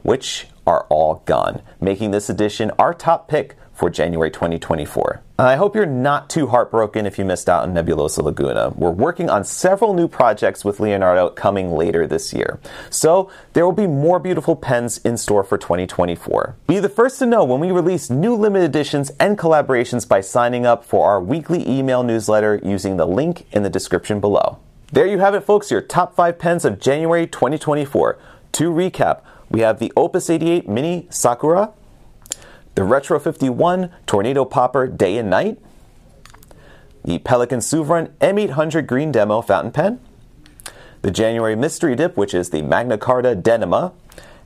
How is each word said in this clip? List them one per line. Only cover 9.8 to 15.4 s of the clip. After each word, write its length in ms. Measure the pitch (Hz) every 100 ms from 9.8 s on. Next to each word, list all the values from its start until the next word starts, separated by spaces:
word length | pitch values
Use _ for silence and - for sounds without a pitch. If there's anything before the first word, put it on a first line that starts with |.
| 226
new 140 | 180 165
projects 580 | - 120 104 104 - 101
with 140 | 101
Leonardo 500 | 107 98 92 90 90
coming 420 | - 101 98 90
later 360 | 80 87 82 76
this 260 | 80 -
year, 260 | - - - - - -
so 420 | - 156 180 190 - -
there 100 | 147
will 80 | 170
be 140 | 180 196
more 340 | 139 156 180
beautiful 360 | 185 170 147 151
pens 420 | 131 123 120 -
in 160 | 110 117
store 280 | - 104